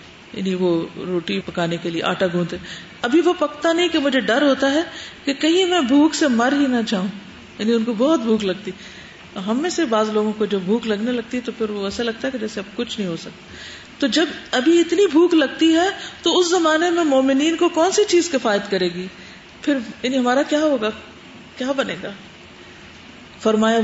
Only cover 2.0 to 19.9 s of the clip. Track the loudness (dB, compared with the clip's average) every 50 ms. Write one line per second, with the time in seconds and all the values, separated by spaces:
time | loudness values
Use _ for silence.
2 | -2 -2 0 0 -2 0 0 -2 -2 -2 -6 -10 -12 -14 -16 -16 -18 -20 -10 -6
3 | -2 2 2 4 4 4 2 2 -2 -4 -4 -2 0 0 2 2 0 0 0 0
4 | 0 2 2 2 0 2 2 2 4 2 2 2 2 0 2 0 -2 -4 -8 -14
5 | -16 -16 -18 -8 -4 -4 -4 0 2 2 4 4 2 2 2 2 2 4 4 6
6 | 6 4 4 2 2 2 2 2 2 2 2 2 2 2 2 0 0 -2 -2 -2
7 | -2 -4 -6 -10 -16 -18 -20 -20 -20 -20 -10 -4 0 2 2 2 0 -2 0 0
8 | 2 2 2 2 2 0 0 0 0 -2 -4 -4 -6 -10 -12 -12 -16 -20 -20 -20
9 | -20 -20 -20 -20 -20 -14 -12 -8 -4 -2 -2 0 0 -2 0 0 0 2 2 0
10 | 0 2 0 0 0 0 -2 -2 -2 -2 -2 -2 0 0 -2 0 0 -2 -4 -2
11 | -2 -2 -4 -4 -4 -4 -6 -6 -6 -6 -6 -6 -6 -6 -4 -6 -6 -6 -4 -4
12 | -4 -4 -4 -6 -6 -6 -6 -6 -8 -8 -8 -10 -12 -10 -8 -8 -6 -6 -6 -6
13 | -6 -6 -6 -8 -10 -14 -16 -18 -20 -20 -18 -18 -18 -18 -18 -18 -20 -20 -6 -2
14 | -2 0 2 0 0 0 -4 -10 -10 -4 -4 0 4 4 4 4 4 2 2 2
15 | 2 4 6 4 4 6 4 4 2 2 0 2 4 4 4 4 2 0 -2 -6
16 | -12 -16 -16 -4 -2 0 2 2 2 2 2 2 2 2 2 2 2 2 2 2
17 | 2 4 4 4 4 4 2 2 2 2 2 2 0 0 2 2 2 2 4 2
18 | 2 4 4 2 2 2 -2 0 0 0 0 0 0 -2 -2 0 0 -2 -2 -6
19 | -10 -10 -14 -16 -20 -20 -20 -20 -20 -20 -20 -6 -2 0 0 0 -2 -8